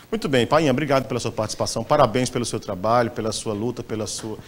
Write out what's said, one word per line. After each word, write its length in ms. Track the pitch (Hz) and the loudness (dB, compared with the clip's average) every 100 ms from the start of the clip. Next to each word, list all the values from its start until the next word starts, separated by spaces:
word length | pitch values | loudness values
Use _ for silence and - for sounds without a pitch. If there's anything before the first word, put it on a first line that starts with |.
| - | -8
Muito 200 | 226 185 | -4 0
bem, 180 | 131 113 | 2 4
Painha, 240 | 147 156 | 4 4
obrigado 340 | 127 147 135 120 | 2 2 0 0
pela 140 | 123 | -4
sua 120 | 113 | -4
participação, 520 | - 107 - 104 113 | -4 -4 -2 -4 -4
parabéns 460 | 110 151 127 117 123 | 2 4 6 4 0
pelo 160 | 127 117 | -2 -2
seu 140 | 113 | -4
trabalho, 520 | - 92 104 120 117 | -6 -2 2 4 2
pela 200 | 113 110 | -2 -4
sua 220 | 104 113 | -4 -4
luta, 300 | 104 117 120 | -2 -4 -6
pela 240 | - 110 104 | -8 -6 -6
sua, 300 | - 110 104 | -8 -8 -12